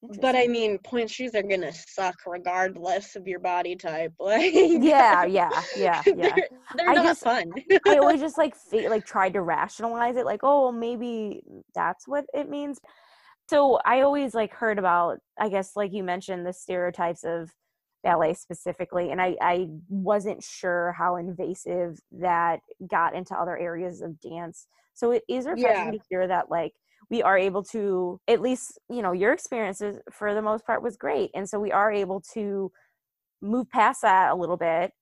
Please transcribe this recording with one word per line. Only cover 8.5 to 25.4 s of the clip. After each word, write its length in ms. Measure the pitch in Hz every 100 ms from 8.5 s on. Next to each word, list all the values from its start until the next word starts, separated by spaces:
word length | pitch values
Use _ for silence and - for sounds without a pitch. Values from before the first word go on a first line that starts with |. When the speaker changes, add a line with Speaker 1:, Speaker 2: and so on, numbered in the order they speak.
Speaker 2:
fe-, 340 | - _ 214 -
like, 160 | 220
tried 280 | - 214 190
to 60 | 190
rationalize 760 | 170 156 180 - 226 233 240 247
it, 100 | 233
like, 140 | 208
"Oh, 220 | 269 285
well, 80 | 262
maybe 680 | 233 233 240 240 233 214 - - - _
that's 320 | - 170 185 -
what 180 | 285 277
it 140 | - 294
means." 320 | 285 285 277 _ _ _ _ _ _ _
So 300 | 294 285 240
I 180 | - 247
always, 320 | 277 285 269
like, 180 | 226 208
heard 260 | - 226 208
about, 420 | 185 175 170 127 _ -
I 100 | 214
guess, 260 | 196 190 -
like 160 | 202
you 120 | 196
mentioned, 420 | 185 180 190 185 175
the 60 |
stereotypes 720 | 180 - 180 175 170 170 170
of 280 | - 170 165 _ _ _ _ _
ballet 300 | - 170 160
specifically, 760 | 175 - 170 - 175 180 180 175
and 100 | 160
I, 140 | 185 175
I 260 | 170 180 180 156 175
wasn't 540 | 196 185 208 196 196
sure 480 | - - 190 175 170
how 240 | 175 175 180
invasive 840 | 175 175 165 185 - 180 175 160 _
that 480 | 175 180 170 170 165 _ - 185
got 260 | 190 165
into 200 | - 185
other 240 | - 170 175
areas 440 | 175 170 180 175
of 180 | 170 160
dance. 460 | 180 165 170 - _ _ _
So 160 | _ 240
it 120 | 240 -
is 180 | 247